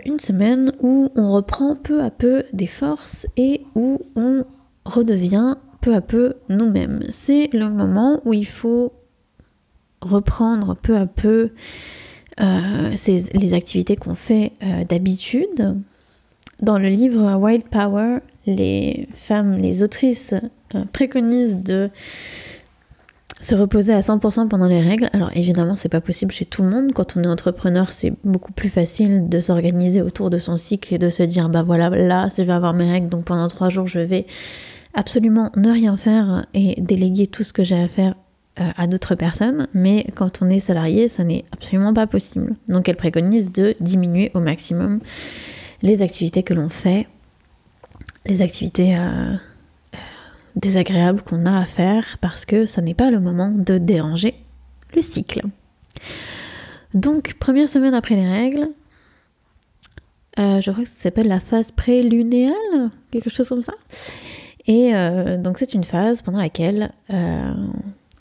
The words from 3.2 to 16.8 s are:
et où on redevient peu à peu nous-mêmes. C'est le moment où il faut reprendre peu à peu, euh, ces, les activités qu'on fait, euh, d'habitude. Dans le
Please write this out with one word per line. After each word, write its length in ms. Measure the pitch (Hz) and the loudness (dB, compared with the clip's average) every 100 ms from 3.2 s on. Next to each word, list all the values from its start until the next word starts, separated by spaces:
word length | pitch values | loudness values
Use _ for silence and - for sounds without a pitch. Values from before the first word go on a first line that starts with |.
| - - | -6 0
et 240 | 262 285 - 226 | 0 0 -4 -2
où 240 | 254 277 - 220 | -2 -2 -4 -2
on 280 | 247 269 254 - _ _ | 0 0 -2 -12 _ _
redevient 720 | - 233 233 196 180 196 247 269 - - | -4 0 2 2 2 2 2 -2 -10 -4
peu 140 | 240 226 | 0 0
à 60 | |
peu 340 | 226 226 247 - - | 2 2 0 -2 -2
nous-mêmes. 540 | 196 226 196 - - - | 0 2 0 -2 -4 -6
C'est 400 | - - 285 294 | -4 2 2 2
le 160 | 233 214 | 0 0
moment 520 | 208 190 190 254 302 233 | 0 0 2 2 2 0
où 80 | |
il 140 | 214 208 | 0 -2
faut 440 | - 233 240 240 - _ _ _ _ _ _ _ _ _ _ | -4 -2 0 0 -6 _ _ _ _ _ _ _ _ _ _
reprendre 760 | 185 202 202 - 226 226 196 180 | 0 0 2 0 0 0 -2 -2
peu 220 | - 220 | 0 2
à 80 | 190 | 0
peu, 460 | - 214 226 226 - - - - - - - - - | 0 2 2 2 -4 -20 -20 -20 -20 -20 -20 -20 -2
euh, 500 | 196 185 185 208 - 208 | 2 2 0 -2 -2 -2
ces, 340 | - 185 185 | 0 0 0
les 200 | 196 190 | 0 2
activités 420 | 180 180 185 180 202 | 0 0 -2 0 -2
qu'on 200 | 180 175 | -4 -6
fait, 360 | - 220 208 - | 0 0 0 -4
euh, 200 | 190 175 | -4 -2
d'habitude. 920 | 175 175 190 185 - 247 392 311 196 196 196 _ _ _ _ _ - - | -2 0 0 -2 -2 -2 -2 -2 -2 -2 -8 _ _ _ _ _ -20 -4
Dans 160 | 214 | 0
le 100 | 202 | 2